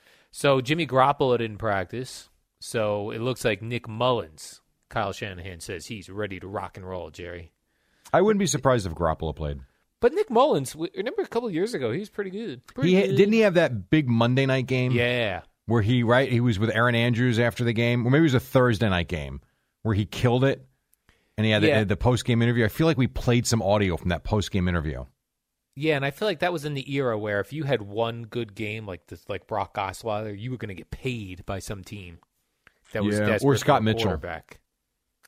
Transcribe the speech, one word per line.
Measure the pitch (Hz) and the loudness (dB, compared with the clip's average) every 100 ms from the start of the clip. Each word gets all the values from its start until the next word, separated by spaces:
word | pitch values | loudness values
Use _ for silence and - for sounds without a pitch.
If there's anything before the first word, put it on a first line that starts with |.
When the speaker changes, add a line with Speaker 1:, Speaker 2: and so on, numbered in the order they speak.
| _ _ _ | _ _ _
Speaker 1:
So | - 143 135 | -2 2 2
Jimmy | 123 156 160 | 2 -2 0
Garoppolo | 131 135 139 135 120 | 4 6 6 2 2
didn't | 113 104 | 0 -4
practice. | 110 98 90 117 127 - - _ _ _ | -2 -2 -2 -8 -10 -14 -20 _ _ _
So | - 120 107 104 104 | -8 -2 -2 -2 -4
it | 117 | -6
looks | 120 123 | -4 -2
like | 123 104 | -2 -2
Nick | 110 120 - | -4 -8 -8
Mullins, | 110 123 120 80 78 - - _ _ _ | -2 0 0 -4 -14 -20 -20 _ _ _
Kyle | - 101 | -4 -4
Shanahan | 95 107 92 90 87 | -6 -10 -12 -14 -14
says | - 92 - | -12 -12 -12
he's | 113 87 | -14 -12
ready | 95 104 92 | -8 -8 -8
to | 90 | -10
rock | 101 95 - | -10 -10 -12
and | 92 | -12
roll, | 92 82 | -12 -12
Jerry. | 82 87 87 82 _ _ _ _ _ - | -14 -14 -14 -16 _ _ _ _ _ -2
Speaker 2:
I | 156 | 2
wouldn't | 202 208 | 4 2
be | 185 | 0
surprised | 151 139 127 95 | 0 2 2 0
if | |
Garoppolo | 80 82 78 80 | -2 -2 0 -4
played. | 76 76 71 65 _ _ _ | -6 -8 -8 -14 _ _ _
Speaker 1:
But | 240 | 0
Nick | 330 427 | 0 0
Mullins, | 226 285 190 131 | 2 4 2 -2
w-, | 147 165 - | -8 -8 -6
remember | 208 427 | -6 -4
a | 370 | -4
couple | 226 240 | -4 -4
of | |
years | 160 208 | -2 -2
ago, | 220 123 | -2 -4
he | 131 | -4
was | 208 | -6
pretty | - 196 | -8 -8
good. | 190 226 127 - | -8 -10 -12 -14
Pretty | - 180 | -2 4
Speaker 2:
He | 185 | 4
ha-, | 196 | 4
Speaker 1:
good. | 135 | 4
Speaker 2:
didn't | 202 | 6
he | 226 | 6
have | 214 | 4
that | 175 151 113 90 | 4 2 0 0
big | 156 135 | 2 4
Monday | 117 117 127 135 | 4 4 4 2
night | 131 123 | 0 0
game? | 127 127 | 0 2
Speaker 1:
Yeah. | 117 120 123 110 87 - _ - | 2 2 0 -2 -4 -10 _ 0
Speaker 2:
Where | 117 | 2
he, | 101 123 | 4 2
right, | 117 123 131 | 4 4 4
he | 120 | 2
was | 123 98 | 2 2
with | 113 | 0
Aaron | 110 120 117 | 2 2 4
Andrews | 120 113 127 113 | 2 2 2 2
after | 120 - | 0 0
the | 117 | -2
game. | 113 120 120 120 | 2 2 2 4
Or | |
maybe | 139 | 4
it | |
was | 165 | 6
a | 127 | 4
Thursday | - 131 123 104 110 | 2 4 4 4 2
night | 92 82 | 0 -2
game | 85 69 69 - _ _ _ | -4 -6 -12 -16 _ _ _
where | 110 | -2
he | 104 | 0
killed | 107 - 123 120 | -2 0 0 4
it. | 135 - - _ _ _ _ _ _ - | 2 0 -6 _ _ _ _ _ _ -2
And | 110 | 2
he | |
had | 107 | 4
the, | 107 | 4
Speaker 1:
Yeah. | 139 | 4
Speaker 2:
the | 104 98 | 2 2
post-game | 120 123 - 117 | 2 2 2 2
interview. | 117 120 | 2 2
I | 110 | 0
feel | - 160 | 2 2
like | 160 | 2
we | 127 | 0
played | - - 120 110 | 0 2 2 2
some | 113 | 0
audio | 92 104 98 82 | 2 2 2 0
from | 90 | -2
that | 87 | -2
post-game | - 107 95 98 92 | 0 -2 0 -2 0
interview. | 87 76 65 65 _ _ _ _ _ _ - | 0 -4 -6 -12 _ _ _ _ _ _ -6
Speaker 1:
Yeah, | 156 143 | -2 0
and | |
I | 139 | -2
feel | 139 214 | -4 -4
like | 160 | -2
that | 175 | -2
was | 175 | -2
in | 147 | -6
the | 139 127 | -8 -6
era | 139 131 107 | -2 -2 -2
where | 107 101 | -2 -2
if | 98 | -4
you | 139 | -6
had | 135 123 | -4 -4
one | 104 101 113 117 | -4 -4 -4 -4
good | 117 123 113 101 | -8 -8 -8 -8
game, | 104 110 107 | -8 -8 -10
like | 87 - | -14 -16
this, | 87 - | -18 -12
like | 98 - | -12 -6
Brock | 107 98 - | -6 -4 -4
Osweiler, | 98 92 117 104 110 101 | -6 -6 -6 -6 -6 -10
you | 117 | -10
were | 123 | -10
gonna | 110 | -10
get | 90 - | -12 -14
paid | - 135 120 98 90 - | -10 -8 -8 -10 -12 -10
by | 98 | -10
some | - 101 | -10 -12
team | 92 104 90 85 _ _ _ _ _ _ _ | -12 -16 -16 -20 _ _ _ _ _ _ _
that | 113 | -4
was | 104 104 | -2 0
Speaker 2:
Yeah, | 104 | 2
Speaker 1:
desperate | 107 139 | 2 2
Speaker 2:
or | 135 | 2
Scott | - 139 | 2 2
Speaker 1:
for | |
a | |
Speaker 2:
Mitchell. | 110 110 110 | 2 0 -2
Speaker 1:
quarterback. | 85 90 80 - - _ _ _ _ _ _ | -4 -6 -12 -14 -20 _ _ _ _ _ _